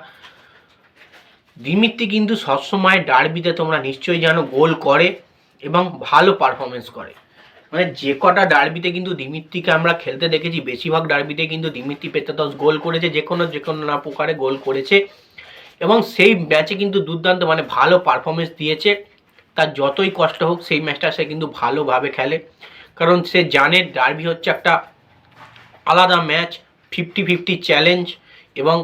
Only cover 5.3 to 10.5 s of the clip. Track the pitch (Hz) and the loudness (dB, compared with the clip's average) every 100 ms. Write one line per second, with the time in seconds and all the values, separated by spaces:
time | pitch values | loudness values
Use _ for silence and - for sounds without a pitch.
5.3 | _ _ _ 147 175 180 131 - 147 190 | _ _ _ -2 -2 -2 -4 2 4 6
6.3 | - 135 127 127 123 - 113 - - _ | 4 0 -2 -8 -10 -14 -16 -18 -20 _
7.3 | _ - _ _ 160 175 - 180 - 190 | _ -20 _ _ -2 -2 -2 -4 2 4
8.3 | 185 190 147 147 165 180 175 185 160 135 | 4 4 4 2 -2 -6 -4 -6 -8 -8
9.3 | 156 160 180 170 160 165 170 - 135 165 | -12 -10 -6 0 2 2 -2 -4 -4 -2
10.3 | 156 170 | -2 -2